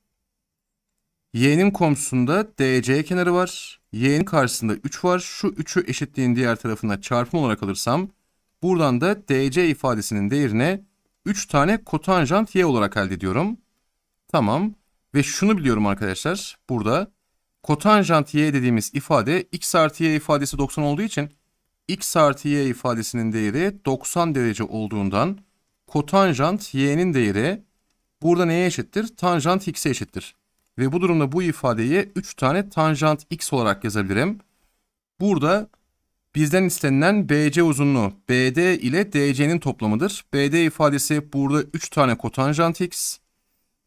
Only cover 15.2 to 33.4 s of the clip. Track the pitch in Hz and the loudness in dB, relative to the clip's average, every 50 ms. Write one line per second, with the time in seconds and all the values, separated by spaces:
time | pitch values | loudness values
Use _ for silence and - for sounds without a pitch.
15.2 | 139 - - - - 202 220 190 156 131 117 107 104 101 98 98 107 98 95 - | -2 -2 -2 0 2 2 2 2 2 0 2 2 2 0 0 -2 -2 -4 -4 -4
16.2 | - 147 180 202 - - - - _ - 131 120 104 107 120 156 196 214 _ _ | -4 -4 -6 -6 -8 -12 -16 -16 _ -6 -4 -2 0 0 0 0 -2 -4 _ _
17.2 | _ _ _ _ _ _ _ _ - - 151 143 - 202 214 208 190 156 170 156 | _ _ _ _ _ _ _ _ -4 -2 -2 0 4 4 4 4 4 4 2 2
18.2 | 147 - - 147 151 156 143 139 123 123 120 113 104 - - 143 139 - 160 135 | 2 0 0 0 2 2 2 2 2 2 2 2 0 -2 -6 -8 -2 0 0 0
19.2 | 107 113 156 185 - - - 185 - - - 180 160 151 - - 165 160 156 151 | 2 0 -2 -2 -4 -6 -10 -10 -6 -2 0 2 2 2 0 -2 -2 0 0 0
20.2 | - - 156 143 139 139 - 139 143 127 - - 151 143 147 147 208 226 - - | 0 0 0 0 0 -2 -4 -4 -4 -4 -2 -2 -2 -2 -2 -2 -4 -4 -4 -4
21.2 | 143 147 - _ _ _ _ _ _ _ _ _ _ - 180 190 - - - 175 | -6 -6 -8 _ _ _ _ _ _ _ _ _ _ -8 -8 -6 -6 -2 2 4
22.2 | 156 147 139 139 - 147 143 143 139 135 120 - - 127 120 113 107 - - 120 | 4 4 4 2 -2 -2 0 0 0 0 -2 -2 -2 -2 -2 -2 -4 -4 -4 -4
23.2 | 113 113 110 113 107 104 101 139 175 196 202 202 - - 135 131 - - - 175 | -2 -2 -2 0 0 0 0 0 -2 -2 -4 -4 -4 -4 -4 -4 -4 -4 -2 0
24.2 | 170 170 151 135 123 117 107 - 113 - - 110 110 104 110 104 101 98 92 101 | 0 0 0 0 0 0 -2 -2 -4 -6 -4 -6 -6 -4 -4 -2 -2 0 0 0
25.2 | 127 175 196 196 - _ _ _ _ _ _ _ _ - - 151 147 147 - 196 | 0 0 -2 -6 -12 _ _ _ _ _ _ _ _ -6 -4 -4 -2 2 2 4
26.2 | 196 190 156 117 139 160 185 208 - - - 135 135 143 143 156 180 185 165 135 | 4 4 2 2 0 0 0 -2 -6 -6 -2 0 0 2 2 2 0 2 2 2
27.2 | 120 104 95 101 113 151 190 214 - _ _ _ _ _ _ _ _ _ _ _ | 2 2 2 0 0 -2 -2 -4 -8 _ _ _ _ _ _ _ _ _ _ _
28.2 | - 160 175 175 180 165 165 170 180 180 160 - 123 - - 202 214 233 - - | 0 2 2 4 2 2 2 2 0 0 -2 -4 -6 -6 -4 -6 -6 -6 -6 -4
29.2 | - 180 175 170 131 160 180 190 190 - 156 - - 156 131 - - - - 98 | -2 0 0 2 2 0 0 0 -2 -4 -8 -4 -2 -2 -2 -2 -6 -8 -10 -12
30.2 | - - - _ _ _ _ _ _ _ _ - 123 135 139 180 175 185 175 160 | -14 -14 -16 _ _ _ _ _ _ _ _ -4 -2 -2 0 0 0 2 2 2
31.2 | 147 135 135 175 185 170 151 - - 131 117 107 113 120 151 185 196 196 - - | 0 0 0 -2 -2 -2 -2 -2 -2 -2 0 0 0 0 0 0 0 -2 -6 -10
32.2 | 190 - - - - 131 147 170 - 101 - - 156 156 156 139 156 156 151 147 | -10 -10 -6 -2 0 0 0 0 -2 -2 -2 0 0 0 2 2 2 0 0 0
33.2 | - _ - - | -4 _ -10 -10